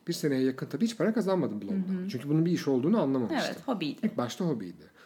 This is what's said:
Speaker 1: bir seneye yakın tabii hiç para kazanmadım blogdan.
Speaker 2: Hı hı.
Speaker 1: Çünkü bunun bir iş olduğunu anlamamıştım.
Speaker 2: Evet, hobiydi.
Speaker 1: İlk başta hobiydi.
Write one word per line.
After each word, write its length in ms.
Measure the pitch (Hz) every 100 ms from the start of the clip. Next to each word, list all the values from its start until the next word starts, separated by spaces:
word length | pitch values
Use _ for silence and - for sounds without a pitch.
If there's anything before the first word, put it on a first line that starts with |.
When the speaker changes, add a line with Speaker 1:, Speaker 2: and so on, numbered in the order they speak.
| -
Speaker 1:
bir 60 |
seneye 280 | 165 151 131
yakın 220 | 131 131 135
tabii 180 | 147 226
hiç 120 | -
para 160 | 190
kazanmadım 480 | 226 190 185 123 -
blogdan. 140 | 202 196 185 185
Speaker 2:
Hı 40 | 185
hı. 40 |
Speaker 1:
Çünkü 200 | 127 143
bunun 160 | 156 170
bir 60 |
iş 160 | 160 147
olduğunu 340 | 131 147 220
anlamamıştım. 440 | 143 135 113 294 170 -
Speaker 2:
Evet, 120 | -
hobiydi. 320 | 208 151 -
Speaker 1:
İlk 140 | 220 -
başta 280 | 120 - 180
hobiydi. 380 | 120 92 - - -